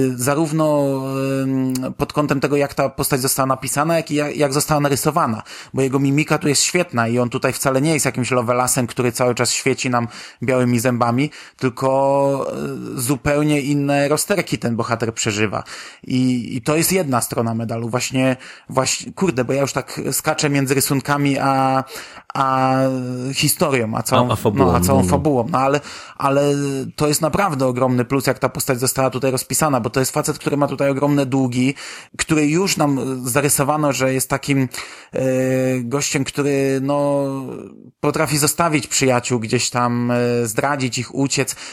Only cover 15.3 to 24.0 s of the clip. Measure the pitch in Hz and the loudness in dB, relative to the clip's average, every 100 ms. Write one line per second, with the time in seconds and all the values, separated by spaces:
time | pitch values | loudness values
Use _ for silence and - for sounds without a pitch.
15.3 | 104 107 110 - - - - - 127 127 | 0 0 -2 -8 -14 -18 -14 -2 0 2
16.3 | 123 107 127 151 160 160 185 147 120 - | 0 -4 -4 0 0 2 0 0 0 -2
17.3 | - 117 113 113 113 117 123 - 131 131 | -2 -2 -2 -4 -4 -4 -4 -2 0 0
18.3 | 123 - - - 131 123 - - - 185 | -2 -8 -20 -6 -2 0 -2 -6 -2 0
19.3 | 127 120 139 135 139 - - 143 - 156 | 0 0 0 0 -4 -8 -8 -4 -2 -2
20.3 | 147 151 143 131 135 - 139 - 143 143 | 0 2 2 2 2 2 0 0 2 2
21.3 | 127 135 135 131 131 - - - - - | 2 2 2 2 2 -2 -10 -16 -18 -8
22.3 | - 135 131 131 131 135 131 127 127 131 | -2 2 2 2 2 2 0 -4 -6 -6
23.3 | 135 147 - 165 131 110 113 | -2 0 2 2 2 0 -2